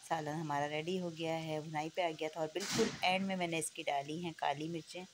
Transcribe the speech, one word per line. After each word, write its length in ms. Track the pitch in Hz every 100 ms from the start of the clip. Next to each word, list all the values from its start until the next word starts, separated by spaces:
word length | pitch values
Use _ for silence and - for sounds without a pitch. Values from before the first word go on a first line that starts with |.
सालन 280 | - 165 147
हमारा 340 | 156 156 143 147
ready 300 | 151 160 185
हो 140 | 175
गया 240 | 160 160
है, 260 | 160 160 156
भुनाई 280 | 156 151 160
पे 140 | -
आ 80 | 170
गया 180 | 156 156
था 120 | 170
और 60 | 156
बिल्कुल 440 | 180 202 - 214 -
end 220 | 180 190 190
में 100 | 190
मैंने 220 | 170 165
इसकी 240 | 156 -
डाली 380 | 151 143 143 156
हैं 100 | 175 160
काली 300 | 147 143 160
मिर्चें। 360 | 165 - 175 185